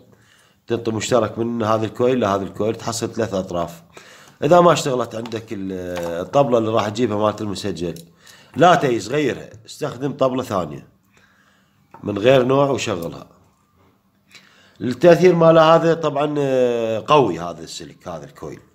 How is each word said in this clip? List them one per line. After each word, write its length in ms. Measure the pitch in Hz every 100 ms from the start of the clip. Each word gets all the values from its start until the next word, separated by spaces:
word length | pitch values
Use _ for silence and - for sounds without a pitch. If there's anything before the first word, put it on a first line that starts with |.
| _ _ _ _ _ _ -
تنطي 240 | 113 113
مشترك 480 | 110 - 123 107 110
من 240 | 117 117
هذا 220 | 110 110 110
الكويل 340 | - 120 131
لهذا 240 | 104 98
الكويل، 320 | 95 - 107 113
تحصل 380 | - 113 113
ثلاث 200 | 113 107
أطراف. 500 | 95 92 87 82 - _ - - - - -
إذا 180 | 147 175
ما 120 | 175
اشتغلت 420 | 147 147 123 113 113
عندك 380 | 117 110 110
ال-، 180 | 104 95 92 90 87 85 85
الطبلة 360 | 90 143 127 120
اللي 120 | 110
راح 200 | 113 104
تجيبها 280 | 107 123 104
مالت 240 | 107 107
المسجل، 540 | 107 92 104 82 85 82 - _ - - _ 120
لا 200 | 170 160
تيس، 320 | 143 117 95
غيرها، 420 | 143 139 85 73 - -
استخدم 480 | - 147 113 139
طبلة 300 | - 135 127
ثانية 440 | 120 101 82 69 - _ _ _ _ _ _ _ _ _ _ -
من 140 | - 101
غير 260 | 113 135
نوع 260 | 123 135 139
وشغلها. 580 | 120 120 92 82 67 - _ _ _ _ _ _ _ _ _ _ - _ _ _ -
التأثير 540 | 110 120 175 165 180 170
مال 220 | 165 165
هذا 340 | 160 165 165
طبعا، 420 | 156 156 139 151 147
آه، 640 | 139 131 123 120 113 110 98
قوي 320 | 147 113 82
هذا 240 | 87 82
السلك، 440 | 80 - 76 - 90
هذا 180 | 82 71
الكويل 340 | - 78 67 -